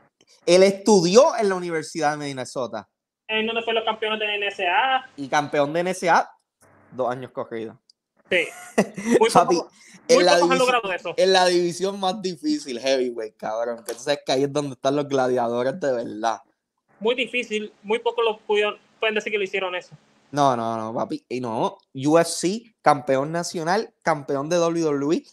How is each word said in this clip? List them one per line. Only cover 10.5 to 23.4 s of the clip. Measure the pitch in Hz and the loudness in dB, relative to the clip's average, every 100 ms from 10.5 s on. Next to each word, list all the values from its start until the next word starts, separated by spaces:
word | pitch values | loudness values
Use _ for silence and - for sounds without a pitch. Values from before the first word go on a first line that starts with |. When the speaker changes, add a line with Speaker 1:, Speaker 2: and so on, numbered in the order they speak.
Speaker 1:
división, | 262 254 | 2 2
Speaker 2:
logrado | 247 208 | 2 -2
eso. | 175 175 156 | -6 -6 0
Speaker 1:
en | 185 | 4
la | 190 180 | 6 4
división | 175 175 165 190 202 | 2 0 -2 -6 -4
más | 190 214 | -4 -4
difícil, | 185 170 151 151 143 117 | -6 -6 -4 -4 -4 -6
heavyweight, | 135 135 127 113 110 _ | 0 0 0 -4 -10 _
cabrón. | 110 110 117 117 | -8 -4 -4 -6
Que | 110 | -8
tú | 117 | -10
sabes | 147 143 | -4 -4
que | - | 0
ahí | 135 | 0
es | 143 | 0
donde | 143 143 | -2 -4
están | 127 135 147 | -4 -2 0
los | 139 | 0
gladiadores | 135 127 127 117 120 127 185 | 0 2 0 0 0 -2 -2
de | 147 | -2
verdad. | 123 117 107 113 107 _ _ _ _ _ _ | -2 -4 -4 -4 -4 _ _ _ _ _ _
Speaker 2:
Muy | 208 | -4
difícil, | 254 240 247 233 214 208 _ | -2 -2 -4 -4 -6 -6 _
muy | 196 226 | -4 -2
pocos | 233 233 | -2 0
lo | 226 214 | -2 -2
pudieron, | - 208 208 - _ - | -2 0 0 -2 _ -4
pueden | 220 214 | -2 -2
decir | 214 | -2
que | 208 | -4
lo | |
hicieron | 190 196 185 | -4 -4 -4
eso. | 180 - 156 _ _ _ | -6 -10 -20 _ _ _
Speaker 1:
No, | 143 139 120 | 2 2 2
no, | 113 113 | -2 -4
no, | 110 | -6
papi. | 120 110 151 - | -6 -6 -8 -8
Y | 127 | -8
no, | 123 113 190 - _ | -6 -4 -4 -6 _
U | 135 139 165 | -4 2 4
F | 165 | 4
C, | - 170 220 - _ | -2 -4 -4 -8 _
campeón | 156 143 - 135 147 | 2 2 2 0 0
nacional, | 170 | -4